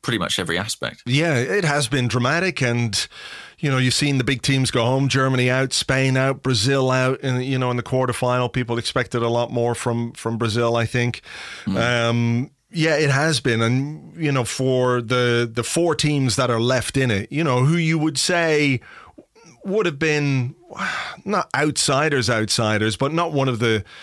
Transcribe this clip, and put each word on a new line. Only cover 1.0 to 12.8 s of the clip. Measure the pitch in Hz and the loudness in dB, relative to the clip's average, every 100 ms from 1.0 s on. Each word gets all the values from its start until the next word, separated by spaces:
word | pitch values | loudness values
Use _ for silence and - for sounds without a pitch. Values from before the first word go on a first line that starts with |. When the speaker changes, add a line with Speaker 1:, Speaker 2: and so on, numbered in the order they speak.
| - | -2
Speaker 2:
Yeah, | 135 165 135 | 0 2 0
it | 127 202 | 0 0
has | 170 147 123 | 0 0 0
been | 139 123 | 0 0
dramatic. | 123 120 160 185 147 | 0 0 0 -2 -2
And, | 123 120 117 101 - - - - - - | -2 0 -2 -2 -6 -10 -18 -18 -20 -6
you | 151 | -2
know, | 131 | 2
you've | 127 | 2
seen | - 147 139 | 2 0 0
the | |
big | 123 131 | 0 -2
teams | - 135 131 | 0 2 2
go | 127 | 2
home, | 117 135 139 | 2 2 2
Germany | 135 135 127 123 | 2 2 2 2
out, | 127 135 | 2 0
Spain | - - 135 131 131 | -2 0 2 2 2
out, | 135 135 | 0 -2
Brazil | 135 123 110 139 131 | -2 0 2 2 2
out, | 127 127 131 | 2 2 0
in, | 135 127 | -2 -2
you | 127 131 | -2 -2
know, | 127 | 0
in | 123 | -2
the | |
quarterfinal. | 117 131 127 120 123 123 123 | -2 0 0 0 0 0 0
People | 127 120 117 | -2 -2 -4
expected | 113 - 120 120 | -2 -4 -2 -2
a | 117 | 0
lot | 117 120 | 0 0
more | 123 120 117 | 0 -2 -2
from, | - 117 117 | -2 -2 -4
from | - 117 113 | -6 -6 -2
Brazil, | 113 110 117 117 | 0 2 2 2
I | 113 | 0
think. | 123 120 - - - - - - | 0 -2 -2 -12 -16 -14 -10 -4
Speaker 1:
Mm. | 95 117 120 117 | 0 0 2 2
Speaker 2:
Um, | 120 120 117 135 _ _ | 2 2 0 -4 _ _
yeah, | 170 | -2